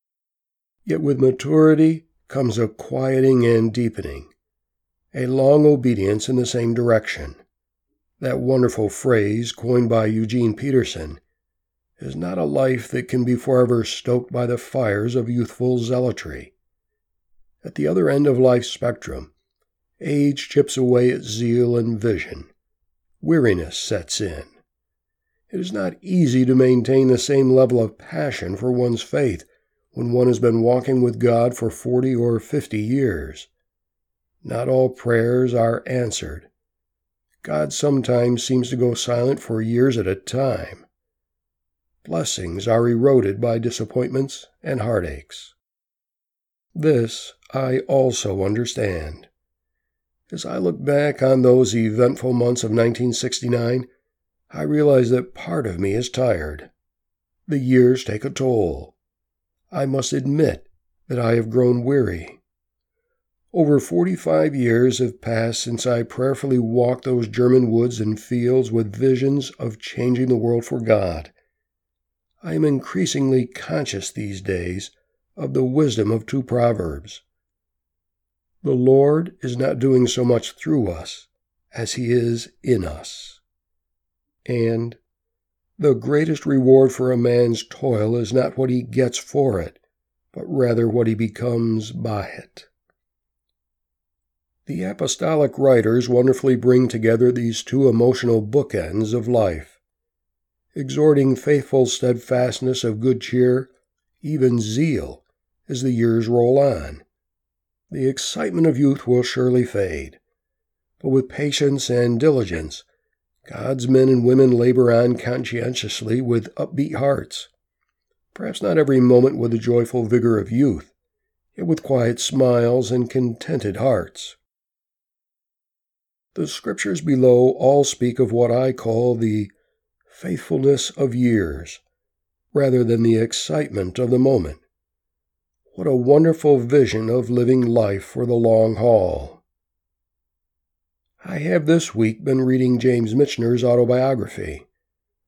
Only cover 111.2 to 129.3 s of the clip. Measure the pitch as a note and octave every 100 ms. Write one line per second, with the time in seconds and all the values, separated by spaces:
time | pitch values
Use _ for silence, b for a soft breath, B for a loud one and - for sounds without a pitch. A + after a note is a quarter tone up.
111.2 | C3 - D3 C#3 C#3+ C#3 - B2 A#2+ A#2
112.2 | D3+ C#3 G2+ E2 D#2 - - _ _ _
113.2 | _ _ - - A2+ C3+ A#2+ C3 C3 B2+
114.2 | A#2+ C3 C3 A#2+ B2 B2+ B2 A#2 B2 A#2
115.2 | - B2+ B2 A#2 B2 B2+ G#2+ - A2 A#2
116.2 | B2 A#2 A2 - D3 C3 D3 - C#3 C#3
117.2 | - - - _ _ _ _ _ _ _
118.2 | _ - - - G#2 D#3+ C#3 C3 B2 B2
119.2 | C3 - A#2 A#2 A2+ A#2+ A#2 B2+ A2+ A#2+
120.2 | A#2 A2 G2 A2+ C#3+ E2 - _ _ _
121.2 | _ _ _ - F3 D#3+ - C3+ A#2 A#2+
122.2 | - C3 C3 A#2+ A#2 B2 G#2+ B2+ A#2+ C3
123.2 | B2 A#2 - D3 G#2 F#2+ B2+ A2 E2+ -
124.2 | - - _ _ _ _ _ _ _ _
125.2 | _ _ _ _ _ _ _ _ _ _
126.2 | _ - D#3 - - G3 - F3 D#3+ C3
127.2 | B2+ B2 B2+ - B2+ C#3+ C#3 - B2 A#2
128.2 | A#2+ A#2 A#2+ A#2+ C3 B2+ A2+ A2+ B2 A#2
129.2 | A2+